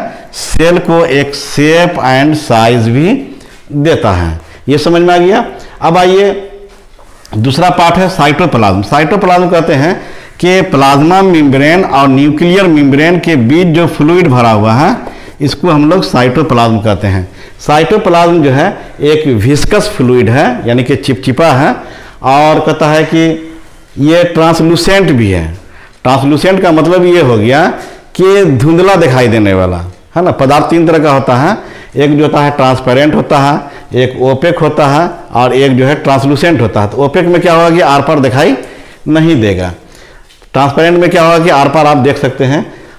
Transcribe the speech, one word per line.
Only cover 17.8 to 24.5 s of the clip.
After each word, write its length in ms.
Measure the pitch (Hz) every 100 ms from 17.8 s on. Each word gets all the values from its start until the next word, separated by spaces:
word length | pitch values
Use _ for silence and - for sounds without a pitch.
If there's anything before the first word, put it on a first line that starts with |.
| 160 214 202 170 170 175
जो 80 | 143
है 180 | 131 180 - - -
एक 240 | 147 156 151 113
viscous 500 | 110 143 - 208 - -
fluid 340 | 123 127 120
है, 380 | 123 190 247 -
यानी 160 | 123
कि 120 | 123 139
चिपचिपा 520 | - 127 - 127 165
है, 260 | 127 151 349 - - - -
और 380 | 127 139 151 151
कहता 280 | 151 147 151
है 160 | 156
कि 160 | 156 165 165 160 - - - - - -
ये 220 | 143 170
translucent 840 | 175 160 165